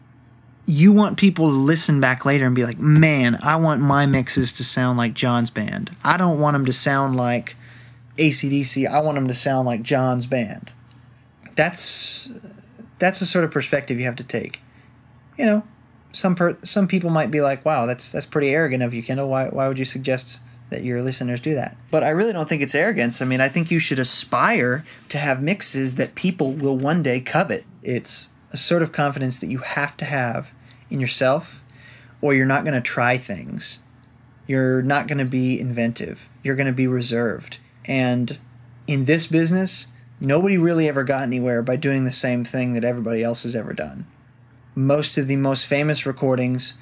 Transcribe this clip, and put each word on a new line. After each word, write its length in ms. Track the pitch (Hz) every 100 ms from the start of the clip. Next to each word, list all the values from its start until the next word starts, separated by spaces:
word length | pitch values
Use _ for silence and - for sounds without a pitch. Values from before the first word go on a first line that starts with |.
| - - - - - - -
you 260 | 147 190
want 240 | 208 202 -
people 320 | 196 165 156
to 80 | 135
listen 420 | 139 165 - 143
back 260 | 131 123
later 220 | 143 143 131
and 80 |
be 100 | 127
like, 140 | 120 107
"Man, 600 | 151 151 160 143 123 117
I 140 | 143 160
want 240 | 160 139
my 260 | 143 139 143
mixes 460 | 135 120 139 123
to 120 | -
sound 320 | 120 131 127 120
like 160 | 117
John's 360 | - 127 120 117
Band. 400 | 110 104 98 - -
I 120 | 139 180
don't 220 | 180 151
want 160 | 147
'em 120 | 143 131
to 60 |
sound 440 | 120 143 139 135 127
like 400 | 120 120 - - - - - - - -
A 120 | 156
C 180 | 131 139
D 140 | 143
C. 240 | 131 135 127
I 140 | 147
want 160 | 151 143
'em 100 | 127
to 80 |
sound 320 | 123 143 131 123
like 160 | 113
John's 440 | 117 135 131 123 123
Band." 440 | 131 107 - - - - - - - _ _ -
That's, 760 | - 165 180 - - - - 269 - - - - - - -
that's 220 | 180 185
the 60 | 180
sort 180 | 180
of 60 | 160
perspective 480 | 143 - 143 131 120
you 80 | 127
have 100 | 120
to 80 |
take. 380 | 135 117 - - - - - - - - - -
You 80 |
know, 180 | 226 214 - - - - -
some 220 | - 190
per-, 220 | 180 175 -
some 240 | 170 208 185
people 240 | 190 170
might 200 | 160 123
be 120 | 151
like, 220 | 139 135
"Wow, 200 | 156 151
that's, 280 | 123 123 -
that's 120 | -
pretty 260 | - 151 139
arrogant 320 | 151 156 127
of 120 | 120
you, 80 | 117
Kendall. 260 | 117 131 135
Why, 200 | 131 131
why 200 | 135 135
would 100 | 131
you 60 |
suggest 560 | 131 135 131 127 - - - - -
that 140 | -
your 180 | 123 120
listeners 380 | 131 131 123 123
do 140 | 156
that?" 220 | 143 - - -
But 140 | 160
I 60 | 139
really 220 | 165 226
don't 160 | 180 151
think 140 | 160
it's 120 | 131
arrogance. 460 | 143 202 - 120 -
I 40 |
mean, 160 | 127 127
I 80 | 135
think 220 | 170 165
you 100 | 165
should 180 | - 135
aspire 840 | 123 - - 123 175 220 123 135 - - -
to 100 | 147
have 240 | 147 131
mixes 540 | 147 202 - 135 131 131
that 180 | 131
people 380 | - 185 185 135
will 260 | 147 139 131
one 240 | 139 170
day 180 | 139 127
covet. 440 | 127 156 170 98 - -
It's 460 | - 120 - - - _ -
a 60 | -
sort 260 | - 170
of 100 | 160
confidence 460 | - 143 135 131 123
that 120 | -
you 80 | 127
have 380 | - 147 143 -
to 80 |
have 480 | 139 139 120 - - - - - -
in 100 | 135
yourself, 640 | 123 - 131 151 - - - - - - - -
or 140 | 147
you're 100 | 135
not 220 | 131 139 156
gonna 160 | 135
try 340 | 131 135 123 127
things. 640 | - 87 - - - - - - - - - - -
You're 360 | 135 131 131
not 260 | 131 143 117
gonna 160 | 139
be 340 | 127 127 127 127
inventive. 720 | 127 120 117 113 - - - -
You're 140 | 135 135
gonna 160 | 135
be 140 | 127 127
reserved. 720 | 127 117 117 117 71 - - _ _ -
And 520 | 135 123 123 117 - - - - - -
in 200 | 139 131
this 200 | 165 165
business, 600 | 160 165 185 185 - - - - -
nobody 380 | 135 151 196 185
really 280 | 165 165 151
ever 160 | 139
got 200 | 131 135
anywhere 400 | 131 127 123 120
by 140 | 120 127
doing 280 | 139 135
the 80 | 127
same 320 | - 131 123
thing 300 | 120 131 123
that 100 | 120
everybody 380 | 120 120 113 113
else 220 | 117 117
has 120 | 120 117
ever 160 | -
done. 320 | - 71 65 - - - _ - - -
Most 420 | 135 135 147 147 151
of 120 | 135
the 80 | 135
most 280 | 135 131 -
famous 380 | 143 151 147
recordings, 720 | 139 131 135 127 127 127 - -